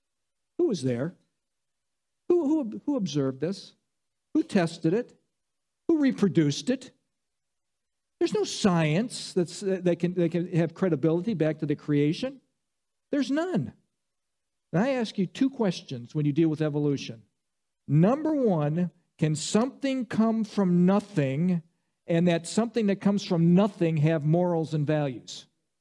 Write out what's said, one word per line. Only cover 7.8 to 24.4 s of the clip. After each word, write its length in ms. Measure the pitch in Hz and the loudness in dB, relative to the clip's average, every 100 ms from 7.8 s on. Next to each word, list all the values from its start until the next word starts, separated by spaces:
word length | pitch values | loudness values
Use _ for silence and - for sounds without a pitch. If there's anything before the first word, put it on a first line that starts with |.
| _ _ _ - | _ _ _ -6
There's 140 | 339 | -2
no 120 | 427 392 | -2 -4
science 880 | - 208 170 156 160 240 - - | 0 0 2 2 0 -2 -8 -6
that's, 260 | 185 160 - | -4 -4 -4
that 380 | 196 190 180 170 | -4 -2 0 0
can, 140 | 175 | -2
that 180 | 180 165 | 0 -2
can 220 | 170 175 160 | -2 -2 0
have 180 | 165 | -2
credibility 600 | - 190 143 160 170 208 | -2 -2 0 0 0 -2
back 260 | 175 156 151 | -2 -2 -2
to 60 | 151 | -4
the 100 | 147 | -4
creation. 640 | - 147 147 147 254 277 _ _ _ _ _ _ _ | -2 0 0 -2 -6 -10 _ _ _ _ _ _ _
There's 180 | 285 247 | -4 -2
none. 440 | 285 370 254 113 - _ _ _ _ _ _ _ _ _ | -2 -2 -4 -6 -10 _ _ _ _ _ _ _ _ _
And 80 | 160 | -2
I 100 | 262 | 0
ask 260 | 254 220 - | -2 -4 -4
you 80 | 175 | -6
two 240 | - 262 | -2 -2
questions 640 | 269 202 - - 123 120 156 | 0 -2 -2 -8 -12 -8 -2
when 100 | 147 | 0
you 60 | |
deal 160 | 143 165 | 2 0
with 140 | 147 | 0
evolution. 600 | 156 147 147 135 - 113 _ _ _ _ _ _ - | -2 -2 -2 -2 -6 -16 _ _ _ _ _ _ 0
Number 460 | 143 185 294 311 | 4 4 2 0
one, 580 | 294 233 165 147 165 180 - _ - | 0 2 0 0 -2 -4 -6 _ -4
can 180 | 156 151 | -2 -2
something 680 | - 208 269 - 277 262 226 | -2 0 0 -4 -4 -4 -2
come 400 | - 226 226 208 | 0 2 0 -2
from 400 | - 185 175 180 | 0 2 4 6
nothing, 760 | 202 - 156 135 135 180 175 - _ _ _ - | 4 0 -2 0 0 0 -2 -4 _ _ _ -2
and 200 | 170 175 | 2 4
that 200 | 170 170 | 2 0
something 400 | - 233 233 202 | -2 0 0 0
that 140 | 196 | 0
comes 240 | 202 202 - | 0 0 0
from 280 | 175 170 | 2 6
nothing 440 | 180 196 - 165 160 | 6 4 2 0 2
have 260 | 156 160 | 2 2
morals 500 | 151 175 | 2 2